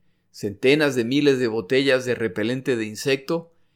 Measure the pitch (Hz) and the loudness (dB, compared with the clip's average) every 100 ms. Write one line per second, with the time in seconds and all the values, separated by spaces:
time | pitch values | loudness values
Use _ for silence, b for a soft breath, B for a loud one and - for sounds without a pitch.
0 | _ _ _ - 104 101 127 151 143 127 | _ _ _ -10 -8 0 2 4 2 0
1 | 113 143 143 131 120 113 - 131 139 127 | 0 2 4 4 2 -2 0 0 2 2
2 | 123 113 113 98 110 131 135 120 107 107 | 0 -2 -4 -2 -4 -2 -2 -2 -4 -6
3 | 143 135 - 165 - _ _ | -2 -2 -2 -6 -6 _ _